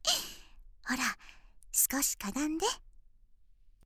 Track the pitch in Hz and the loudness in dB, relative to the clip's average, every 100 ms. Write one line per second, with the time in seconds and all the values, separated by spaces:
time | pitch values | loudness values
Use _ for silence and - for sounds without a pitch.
0 | - 719 - - - - - - - 254 | 0 0 -2 -10 -16 -18 -20 -12 -4 0
1 | 247 - - - - - - - - 269 | 0 -2 -10 -20 -20 -20 -4 2 4 4
2 | 277 - 202 254 302 311 403 523 - - | 2 0 -2 0 2 4 2 2 -8 -20
3 | - - - - - - - - | -20 -20 -20 -20 -20 -20 -20 -20